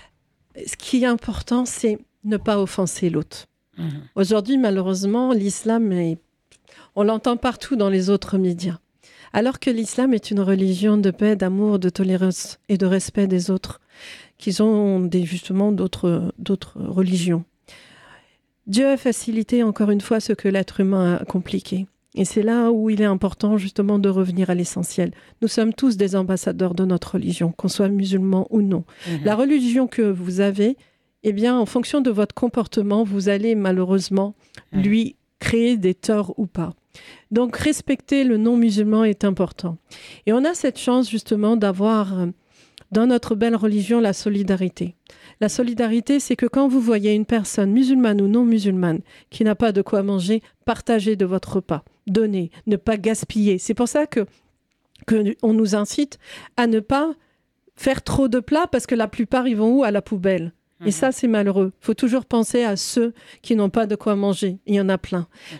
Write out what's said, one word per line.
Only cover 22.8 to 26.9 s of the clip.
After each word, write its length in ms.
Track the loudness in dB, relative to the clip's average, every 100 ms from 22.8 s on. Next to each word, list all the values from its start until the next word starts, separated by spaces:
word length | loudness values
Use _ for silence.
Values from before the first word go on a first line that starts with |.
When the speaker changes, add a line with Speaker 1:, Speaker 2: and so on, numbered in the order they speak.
| 0
Speaker 1:
il 100 | 2
est 40 | 2
important 520 | 2 -2 -2 0 0
justement 400 | 0 -2 0 2
de 100 | 2
revenir 440 | 2 0 0 0
à 40 | 0
l'essentiel. 560 | -2 -4 -6 -2 -4 -4 -18 _
Nous 60 | -2
sommes 260 | 0 0
tous 240 | 2 0 2
des 180 | 0 0
ambassadeurs 600 | 0 -2 -2 -2 -2 0
de 100 |
notre 300 | 0